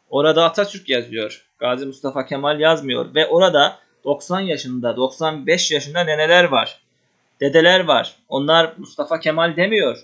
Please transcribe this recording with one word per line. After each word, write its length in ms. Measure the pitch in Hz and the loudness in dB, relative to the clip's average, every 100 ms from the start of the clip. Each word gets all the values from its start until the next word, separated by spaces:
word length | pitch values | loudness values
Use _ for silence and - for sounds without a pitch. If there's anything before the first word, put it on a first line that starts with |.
| _ | _
Orada 360 | 135 156 156 170 | 0 2 4 2
Atatürk 440 | 185 202 196 - | 0 -4 -6 -4
yazıyor. 560 | 127 117 113 107 - _ - | -4 -4 -6 -8 -10 _ -8
Gazi 260 | 123 127 139 | -4 -4 -6
Mustafa 400 | 135 139 135 127 | -10 -8 -6 -6
Kemal 340 | 139 143 151 | -4 -2 0
yazmıyor. 560 | 156 160 135 120 123 139 | 2 2 -2 -6 -4 -2
Ve 120 | 156 | 2
orada 520 | 165 185 151 147 - _ _ | 4 4 4 2 0 _ _
doksan 360 | 139 143 - 185 | -6 -6 -4 -6
yaşında, 580 | 190 143 131 127 120 113 | -4 -6 -6 -6 -4 -2
doksan 500 | 131 - 160 156 139 | -4 -4 -6 -4 -2
beş 240 | 180 - | -2 0
yaşında 320 | 147 139 170 | -4 -4 -4
neneler 400 | 160 151 156 175 | -2 0 4 4
var. 380 | 170 123 104 - _ _ _ _ _ - | 4 2 -2 -8 _ _ _ _ _ -4
Dedeler 400 | 139 160 170 185 | 2 4 6 4
var. 360 | 165 123 - - - | 4 0 0 -10 -8
Onlar 440 | 139 143 165 160 - | -4 2 2 2 -2
Mustafa 420 | - - 147 165 | -16 -10 -6 -4
Kemal 360 | - 160 170 156 | -2 0 0 0
demiyor. 420 | 190 220 143 113 | -2 0 -2 -4